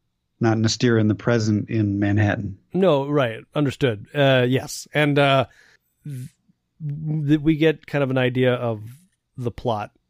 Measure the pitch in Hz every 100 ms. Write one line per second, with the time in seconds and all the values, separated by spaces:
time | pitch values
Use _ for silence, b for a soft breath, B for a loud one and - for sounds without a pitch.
0 | _ _ _ _ 117 113 110 - 123 113
1 | 107 101 - 117 110 104 104 113 104 101
2 | 101 104 104 - 98 - _ 180 190 139
3 | 139 147 120 113 - 156 143 - 135 104
4 | 120 147 139 131 123 131 147 - - 147
5 | 147 143 139 135 120 b b b _ _
6 | 147 131 127 - _ _ _ _ 151 147
7 | 156 156 143 151 147 151 160 151 - 147
8 | 135 131 127 127 127 123 120 110 107 139
9 | _ _ _ - 120 - 127 107 110 _
10 | _